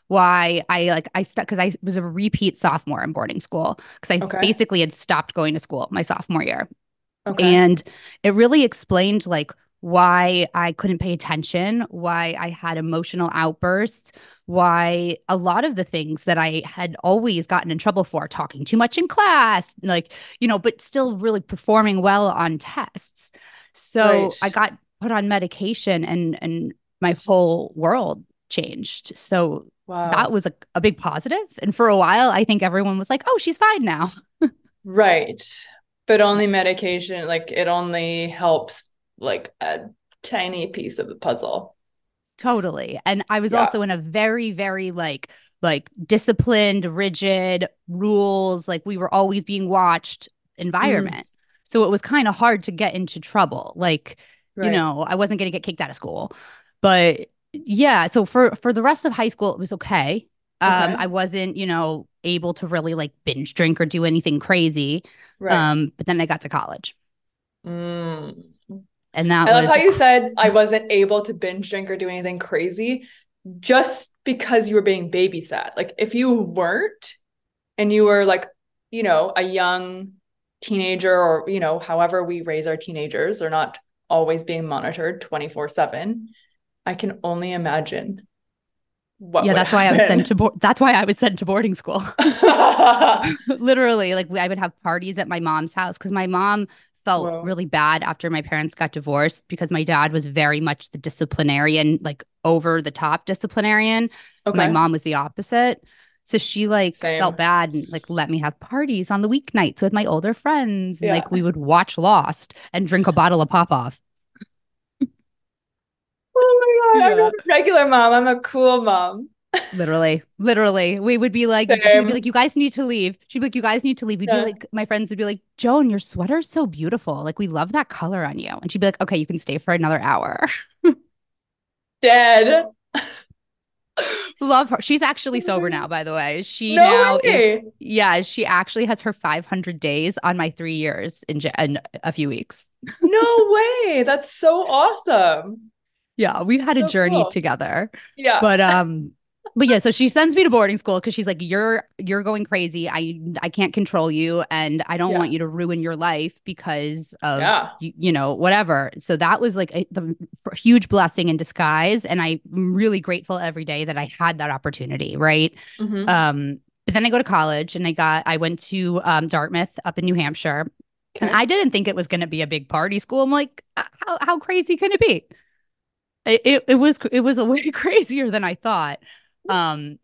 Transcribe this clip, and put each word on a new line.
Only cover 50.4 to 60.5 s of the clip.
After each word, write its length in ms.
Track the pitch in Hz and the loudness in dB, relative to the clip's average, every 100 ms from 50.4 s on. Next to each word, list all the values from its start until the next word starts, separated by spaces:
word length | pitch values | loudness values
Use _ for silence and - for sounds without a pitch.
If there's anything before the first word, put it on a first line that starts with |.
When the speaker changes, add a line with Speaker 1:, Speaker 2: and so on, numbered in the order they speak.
| _ - | _ -10
Speaker 1:
environment. 720 | 175 175 - 202 190 - - | -4 0 0 0 -2 -8 -16
Speaker 2:
Mm. 0 | _ _ _ | _ _ _
Speaker 1:
So 200 | - 226 | -2 2
it 60 | 214 | 2
was 100 | 202 | 0
kinda 300 | - 285 220 | 0 0 0
hard 300 | 196 233 208 | 2 2 2
to 80 | 190 | -4
get 220 | 170 208 | -4 -4
into 260 | 185 185 170 | -4 -8 -10
trouble. 540 | - 214 165 - - 170 | -4 0 0 -2 -12 -4
Like, 400 | 175 156 - - _ _ _ - | 0 0 -4 -20 _ _ _ -6
you 120 | 196 | -2
Speaker 2:
Right. 0 | |
Speaker 1:
know, 320 | 190 160 147 160 | 0 0 -4 -4
I 80 | 185 | -2
wasn't 220 | 202 202 | -2 -2
gonna 120 | 185 | -4
get 120 | 165 | -6
kicked 180 | - 170 | -10 -8
out 80 | 151 | -8
of 60 | 135 | -8
school. 360 | - 82 - - - - _ _ | -10 -8 -10 -14 -20 -20 _ _
But 480 | 196 185 170 151 - _ _ | 4 6 6 2 -8 _ _
yeah, 540 | 294 320 202 285 247 170 | -16 -6 2 4 4 4
so 180 | 247 | 0
for, 280 | 190 247 254 220 | 2 4 4 2
for 160 | 240 | -2
the 100 | 226 | 0
rest 220 | 247 311 | 0 0
of 80 | 311 | -2
high 160 | 233 226 | -2 -4
school, 240 | - 208 | -2 -4
it 60 | - | -4
was 140 | 185 | -8
okay. 540 | 190 - 185 139 202 - _ _ | -10 -2 0 0 -4 -8 _ _